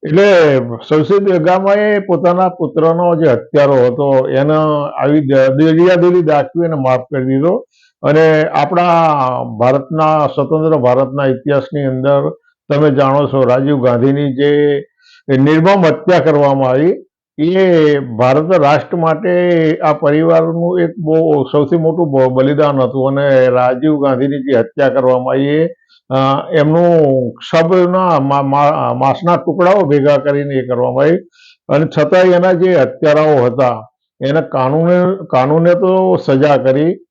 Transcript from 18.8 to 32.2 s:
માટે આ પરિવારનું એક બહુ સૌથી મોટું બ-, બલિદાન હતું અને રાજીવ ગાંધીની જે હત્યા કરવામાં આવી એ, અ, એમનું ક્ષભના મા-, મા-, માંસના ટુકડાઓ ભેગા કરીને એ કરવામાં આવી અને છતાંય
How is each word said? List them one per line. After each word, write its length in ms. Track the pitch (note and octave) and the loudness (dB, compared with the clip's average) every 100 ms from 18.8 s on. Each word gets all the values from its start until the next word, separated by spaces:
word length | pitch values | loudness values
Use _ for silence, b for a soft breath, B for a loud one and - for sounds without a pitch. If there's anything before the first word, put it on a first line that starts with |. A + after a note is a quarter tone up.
| - F3 | -2 -4
માટે 800 | D#3+ D#3 - F3+ F3+ E3+ D#3+ D#3+ | -2 -2 -2 0 2 2 0 0
આ 160 | D#3+ | -2
પરિવારનું 880 | D3+ D3+ D3 E3 E3 E3 E3 E3+ F3+ | 0 0 0 2 2 0 -2 -4 -2
એક 80 | E3 E3 | -2 -4
બહુ 440 | D#3 D#3+ D#3+ D3 | -2 0 2 0
સૌથી 340 | C3+ D3 C#3+ E3+ | 0 -2 0 0
મોટું 340 | D#3+ D#3+ E3 | -2 -2 -2
બ-, 220 | C3+ C3 | 0 0
બલિદાન 480 | B2+ C3 C#3+ D3+ C#3 | 2 0 0 0 0
હતું 260 | B2 C3+ C3 | -2 -2 -2
અને 400 | C#3 C#3+ C3+ B2+ | -2 2 2 2
રાજીવ 500 | B2 B2 B2+ D3+ D3+ | 2 0 0 -2 0
ગાંધીની 540 | C#3 B2+ C#3 C#3+ C3 | 0 0 -2 -4 -2
જે 80 | B2+ | 0
હત્યા 300 | A2+ - C#3 | -2 -2 -2
કરવામાં 440 | C3 B2+ B2+ B2+ | 0 0 0 0
આવી 120 | C3+ C#3 | -2 -2
એ, 220 | D3 E3+ E3+ b b _ | -2 -2 -6 b b _
અ, 60 | C3 C3+ C#3 D3+ | -2 0 -2 -2
એમનું 800 | E3 D3+ D#3+ F3 E3 D3 C3 A#2+ | 0 0 2 2 2 2 0 -4
ક્ષભના 840 | - - E3 E3 F#3 F3+ F#3 F#3 D#3+ | -10 -4 -2 0 2 2 0 0 0
મા-, 220 | C3+ C#3 | 0 -2
મા-, 520 | C#3 C#3 D3 D#3 B2 | 0 0 0 0 -4
માંસના 420 | A#2+ C3+ - F3 F3 | -2 -2 -2 -2 -2
ટુકડાઓ 460 | F3 E3 F3+ G3+ | -2 -2 0 2
ભેગા 360 | E3+ D3 C#3 C#3+ | 2 0 2 0
કરીને 380 | C#3+ C#3+ C#3+ C3+ | 0 -4 -2 -6
એ 120 | B2 | -4
કરવામાં 380 | B2 B2 B2+ D3 | -4 -2 0 0
આવી 120 | F3+ - b b b _ | 0 -4 b b b _
અને 160 | - E3 - | -2 -2 -2
છતાંય 360 | D3 F#3 | 0 2